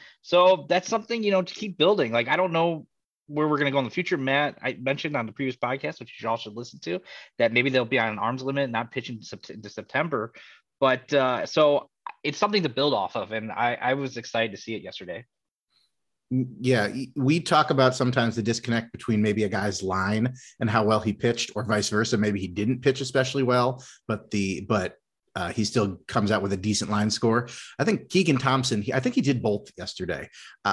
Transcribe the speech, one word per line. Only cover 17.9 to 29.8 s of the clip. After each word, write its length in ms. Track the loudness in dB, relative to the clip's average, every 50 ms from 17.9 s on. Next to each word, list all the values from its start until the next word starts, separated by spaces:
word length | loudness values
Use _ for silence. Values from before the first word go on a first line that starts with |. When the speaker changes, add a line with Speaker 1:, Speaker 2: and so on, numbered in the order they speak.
| 4
Speaker 2:
sometimes 400 | 2 0 0 2 2 0 0 0
the 60 | 0
disconnect 500 | -2 -2 -2 -2 -2 -2 -2 -2 -2 -6
between 300 | -12 -6 -2 0 2 2
maybe 200 | 2 2 2 0
a 60 | 0 0
guy's 340 | -2 -2 -2 -2 -4 -4
line 520 | -4 -2 -2 0 0 0 0 0 0 -2 -4 -8 -16 -20 -6 -4
and 100 | -2 2
how 140 | 2 4 4
well 160 | 4 2 2
he 120 | 2 0
pitched, 380 | -2 0 0 0 0 0 -4 -6 -6
or 80 | -6 -2
vice 240 | 0 0 0 0 0
versa. 280 | 0 0 0 2 2
Maybe 220 | 2 2 0 0 -2
he 80 | -4
didn't 360 | -4 -4 -2 -2 -2 -2 0
pitch 180 | 0 0 0 0
especially 420 | -4 -2 0 0 0 0 -2 0
well, 400 | 0 2 2 4 2 2 -2 -4 -10 -20 -20 _ _
but 240 | -6 -6 -6 -6 -4
the, 300 | -4 -2 -2 -2 -2 -4 -2 0
but, 300 | 0 0 0 -2 -6 _ _ _ _ _ _ _ -8
uh, 180 | -6 -6 -4
he 140 | -2 -2 -2
still 340 | 0 0 0 0 0 -2 -8 _ -4
comes 220 | -2 0 2 2
out 100 | 2 0
with 140 | 0 -2 -2
a 20 |
decent 340 | -2 -2 -2 -2 -2 -2 -2
line 200 | 0 0 0 0
score. 360 | 0 0 2 2 2 2 0 -4 -10 -16 -18 -10 -6 -2
I 60 | 0
think 240 | 0 0 -2 -2 0
Keegan 300 | 2 2 4 4 2 2
Thompson, 420 | 2 2 2 2 2 0 -2 -2
he, 140 | -2 -2 -2
I 60 | 0
think 140 | 0 0 0
he 60 | 2
did 220 | 2 2 2 2
both 260 | 0 0 -2 -2 -4 -10 -14
yesterday. 540 | -12